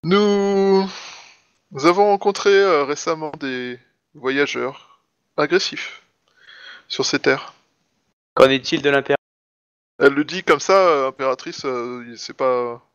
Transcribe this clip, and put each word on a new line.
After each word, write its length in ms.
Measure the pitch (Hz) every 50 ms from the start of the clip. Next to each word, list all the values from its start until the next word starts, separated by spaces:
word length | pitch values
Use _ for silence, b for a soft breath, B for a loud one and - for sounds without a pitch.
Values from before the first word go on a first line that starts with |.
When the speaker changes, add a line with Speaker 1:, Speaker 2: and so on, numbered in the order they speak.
| -
Speaker 1:
Nous, 840 | 160 185 202 208 202 202 202 196 202 196 196 196 196 196 190 196 190 B B B B B B B B B B B B B _ _ _
nous 140 | - 139 135
avons 220 | 170 175 196 202
rencontré, 420 | 208 202 196 - 202 196 - - 202
euh, 340 | 202 196 196 196 170 147 143
récemment 480 | 131 147 143 - - 165 156 156 151 143 151
des 400 | 143 135 127 123 123 123 123 120 _ _ _ _ _ _ _
voyageurs 880 | 151 123 127 135 139 143 139 - 123 123 131 139 - - _ _ _ _ _ _ _ _ _ _
agressifs 640 | - 147 147 170 196 - - - 151 - - - - _ _ _ _ _ B B B B B B B B B B B B
sur 180 | B - - -
ces 140 | - - 139
terres. 340 | - 139 131 135 - - - _ _ _ _ _ _ _ _ _ _ _ _ _ _ _ _
Speaker 2:
Qu'en 140 | - 131 135
est-il 320 | 135 135 127 - 165 156
de 80 | 139 143
l'impératrice ? 280 | 143 175 - - 143 - _ _ _ _ _ _ _ _ _ _ _ _ _ _ _ -
Speaker 1:
Elle 140 | 135 143 139
le 120 | 143 147
dit 180 | 139 156 185 180
comme 160 | - 160 143
ça, 280 | - - 190 196 190
euh, 200 | 175 160 139 131
impératrice, 560 | 135 131 - 135 131 127 127 - 170 170 - -
euh, 380 | 139 127 123 120 123 123 123 120 120 117
c'est 180 | 107 - - 123
pas 460 | - 135 131 127 123 123 120 120 120 _ _